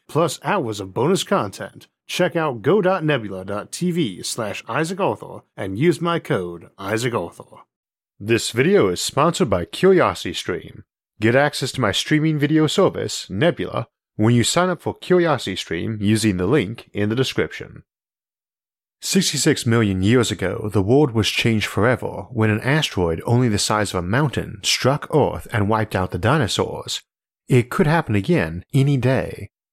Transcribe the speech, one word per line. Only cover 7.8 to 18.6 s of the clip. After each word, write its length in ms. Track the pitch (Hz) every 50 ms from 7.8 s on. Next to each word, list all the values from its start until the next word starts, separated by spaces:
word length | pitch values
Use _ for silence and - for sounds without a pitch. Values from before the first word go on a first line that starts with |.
| _ _ _ _ _ _ _ _
This 320 | 104 104 117 110 - - -
video 340 | 113 131 170 202 190 123
is 140 | 95 90 90
sponsored 500 | - - - 135 143 170 165 - - 120
by 140 | 98 90 87
CuriosityStream. 1200 | - - - - 185 190 175 131 104 90 - - 95 85 - - - 90 82 - - - - - _ _ _ _ _ _ _
Get 140 | 104 110 117
access 380 | 135 143 151 - - 143 123 -
to 80 | -
my 100 | 123 101
streaming 480 | 92 - - - 156 151 147 160 156 147
video 300 | 139 147 156 156 156 143
service, 600 | - - 190 143 - 92 104 - - - - -
Nebula, 600 | 90 98 135 175 - - 90 - - 120 120 - _ _ _ _ _
when 220 | - 107 113 120
you 80 | 120 110
sign 240 | - - 170 180 185
up 120 | 180 -
for 160 | - - -
CuriosityStream 1040 | - - - 180 180 170 165 147 123 - 101 95 - - - 85 85 95 104 113 104
using 360 | 101 101 110 110 104 110 95
the 100 | 90 90
link 420 | 92 135 156 104 92 113 - - - -
in 160 | - 104 104
the 80 | 110
description. 680 | 123 135 - - - - - - - - - - - - _ _ _ _ _ _ _ _ _ _ _ _ _ _ _